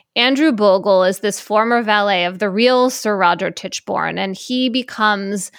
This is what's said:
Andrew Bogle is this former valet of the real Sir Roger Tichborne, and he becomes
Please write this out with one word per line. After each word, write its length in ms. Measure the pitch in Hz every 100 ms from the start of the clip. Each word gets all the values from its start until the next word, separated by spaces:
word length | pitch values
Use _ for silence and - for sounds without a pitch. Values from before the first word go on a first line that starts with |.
| _ 226
Andrew 360 | 247 277 320
Bogle 520 | 214 208 190 202 190
is 160 | 185 190
this 200 | 208 -
former 420 | - 214 226 240
valet 440 | 214 208 202 185 175
of 120 | 185
the 140 | 208
real 400 | 196 247 254 254
Sir 260 | 254 214 202
Roger 320 | 180 175 185
Tichborne, 720 | - 190 - - 190 165 170
and 160 | 190 185
he 340 | - 254 254
becomes 800 | 247 247 - 214 202 196 202 -